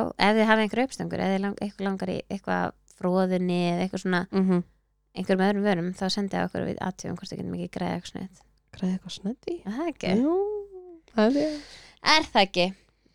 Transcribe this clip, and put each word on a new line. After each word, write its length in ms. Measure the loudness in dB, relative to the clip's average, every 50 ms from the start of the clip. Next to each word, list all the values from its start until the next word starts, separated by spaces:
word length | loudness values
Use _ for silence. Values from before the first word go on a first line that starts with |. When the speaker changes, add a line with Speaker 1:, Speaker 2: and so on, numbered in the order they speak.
| 2 0 0 2
Speaker 1:
ef 180 | 2 4 4
þið 100 | 4 6
hafið 160 | 6 4 4 4
einhverja 220 | 0 0 0 -2
uppstengur, 340 | -2 -2 -6 -6 -6 -4 -2
ef 120 | 0 0 0
þið 60 | 0 0
lang-, 160 | -2 -4 -4
eitthvað 260 | -6 -8 -6 -4 -4
langar 220 | -4 -2 -2 -4 -4
í 80 | -4 -6 -6 -8
eitthvað 420 | -10 -8 -4 -2 -2 0 -2 -2 -6 _ _ _ -14
froðunni 640 | _ -2 0 2 2 2 2 2 2 2 2 2 2 2 2 2
eða 100 | 0 -2
eitthvað 200 | -2 -4 -4 -2
svona, 180 | 0 0 0 0 0
Speaker 2:
Mhm. 320 | 0 2 4 4 4 2 0 -2 _ _ _ _ _ _ _ _ _
Speaker 1:
einhverjum 280 | -8 0 0 2 2 4
öðrum 200 | 2 2 2 2
vörum, 220 | 2 2 0 0 -4 -4
þá 100 | -4 -4 -2
sendið 340 | -2 -2 -4 -2 -2 -2 -4
okkur 180 | -2 -4 -4 -4
og 60 | -4
við 100 | -4 -4
athugum 360 | -6 -6 -6 -6 -8 -8 -8
hvort 140 | -8 -10 -10 -10
við 60 | -8
getum 160 | -8 -8 -6
ekki 160 | -6 -8 -8
græða 260 | -6 -6 -4 -4 -4
eitthvað 160 | -4 -6 -10 -12
snett. 300 | -10 -12 -12 -14 -20 _ _ _ _ _ _ -10
Speaker 2:
Græða 200 | -4 -2 -2 -2 -2
eitthvað 180 | -4 -10 -14
snett 340 | -8 -6 -6 -6 -6 _ -8
í? 60 | -8 -6 -6
Speaker 1:
Er 60 | -8 -6
það 160 | -4 -4 -4
ekki? 240 | -6 -4 -2 2 2
Speaker 2:
Jú, 200 | 4 4 4 2 2 0 -2 -4 -6 -8 -10 -16 -18 -18 -18 -20 -20 _ _ _
það 100 | 2 4
er 140 | 4 4 4 0
ég. 180 | 0 -2 -6 -12 -16 -20 -20 -20 -20 -20 _ 2
Speaker 1:
Er 180 | 4 4 4 4
það 200 | 4 4 4 4
ekki? 240 | 4 4 2 0 0 0 -6 _ _ _ _ _ _ _